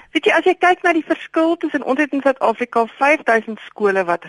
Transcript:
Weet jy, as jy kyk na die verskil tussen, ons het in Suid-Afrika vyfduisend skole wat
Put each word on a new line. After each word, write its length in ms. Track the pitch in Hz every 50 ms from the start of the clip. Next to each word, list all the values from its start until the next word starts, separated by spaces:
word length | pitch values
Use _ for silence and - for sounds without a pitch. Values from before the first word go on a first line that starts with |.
| - _ _
Weet 120 | 320 -
jy, 80 | 427 -
as 120 | 330 330
jy 100 | 370 359
kyk 280 | - - 349 359 359 -
na 100 | 349 339
die 120 | 330 285
verskil 520 | - 320 - - - - 320 320 330 339
tussen, 280 | 339 - 311 - 285 -
ons 140 | - 254 277
het 140 | 302 269 -
in 80 | 277
Suid-Afrika 640 | 262 277 262 - - 214 226 - 240 240 - 233 226
vyfduisend 720 | 220 - - 269 277 311 311 - - 226 226 214 - 214 -
skole 440 | - - - - 208 202 190 190 185
wat 200 | 170 170 170 -